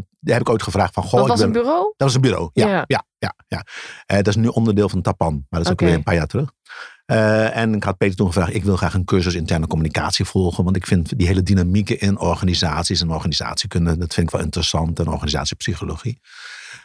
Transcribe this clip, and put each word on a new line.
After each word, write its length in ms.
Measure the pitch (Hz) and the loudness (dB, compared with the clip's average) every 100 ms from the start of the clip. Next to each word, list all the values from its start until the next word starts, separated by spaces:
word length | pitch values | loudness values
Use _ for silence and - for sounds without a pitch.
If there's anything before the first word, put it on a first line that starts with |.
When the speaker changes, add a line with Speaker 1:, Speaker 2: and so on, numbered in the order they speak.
| 98 _ | -4 _
Speaker 1:
daar 140 | - | 0
heb 60 | 120 | 0
ik 80 | 120 | 2
ooit 140 | 113 | 0
gevraagd 320 | - - 90 | 0 0 0
van, 80 | - | -2
"Goh, 100 | 85 | 0
Speaker 2:
Dat 100 | 123 | 2
Speaker 1:
ik 60 | 135 | 2
Speaker 2:
was 100 | 240 | 2
Speaker 1:
ben" 80 | - | 2
Speaker 2:
een 60 | |
bureau? 300 | 220 240 339 | 2 0 0
Speaker 1:
Dat 240 | 403 - 139 | 0 0 0
was 80 | |
een 60 | 123 | 2
bureau, 300 | 131 82 82 | 2 0 -2
ja. 160 | - 214 | 0 2
Speaker 2:
Ja. 160 | 185 - | 2 0
Speaker 1:
Ja, 180 | 120 - - | -2 -4 -8
ja, 160 | 107 - - | -8 -8 -10
ja. 180 | 92 - - - - - | -10 -10 -16 -18 -12 -2
Eh, 100 | 98 | 2
dat 100 | 101 | 2
is 100 | 101 | 2
nu 100 | 117 | 2
onderdeel 420 | - 113 101 98 | 2 2 4 2
van 140 | 95 | 0
Tapan, 300 | 90 101 82 | -2 0 -2
maar 280 | 73 - 82 | -2 -4 -2
dat 0 | |
is 60 | 82 | 0
ook 60 | |
Speaker 2:
Oké. 120 | 90 | 2
Speaker 1:
weer 100 | 87 | 2
een 80 | 82 | 2
paar 120 | 73 | 2
jaar 120 | 85 - | 0 0
terug. 260 | 110 147 - - - - - | -2 -4 -8 -20 -18 -20 -12
Eh, 520 | - 113 107 110 110 113 | -2 2 4 4 2 0
en 180 | 113 | 0
ik 100 | 104 | 0
had 120 | 98 92 | 0 0
Peter 200 | 101 92 | 0 2
toen 100 | 98 | 2
gevraagd, 280 | 90 82 | 2 0
"Ik 100 | 98 | 0
wil 120 | 98 90 | 0 0
graag 180 | 90 | 2
een 100 | 95 | 0
cursus 300 | 92 98 87 | 2 2 2
interne 320 | 85 78 82 78 | 0 0 0 0
communicatie 580 | 82 80 92 - - | 0 0 0 -2 -2
volgen, 400 | 98 95 90 - | 0 0 0 0
want 120 | 90 95 | 0 0
ik 100 | - | 0
vind 320 | 92 80 - | 0 0 0
die 80 | 87 | 2
hele 160 | 95 | 2
dynamieken 580 | 92 98 90 101 104 - | 4 4 4 2 0 0
in 180 | 101 98 | 0 0
organisaties 840 | 87 85 92 85 82 78 82 92 | 0 0 0 0 0 -2 -2 -2
en 100 | 85 | -2
organisatiekunde, 840 | 80 76 - 57 - 98 90 85 82 | -2 -4 -4 -4 -6 -4 0 0 0
dat 180 | 85 | -2
vind 120 | - 82 | -2 -2
ik 60 | |
wel 100 | - | -2
interessant, 540 | 78 87 80 78 82 82 | -4 -2 -2 -2 -2 -2
en 100 | 76 | -2
organisatiepsychologie." 1120 | 76 73 71 - - - - 78 80 - - _ - - - - - | -2 -2 -2 -2 -4 -6 -6 -6 -8 -8 -10 _ -20 -18 -18 -18 -20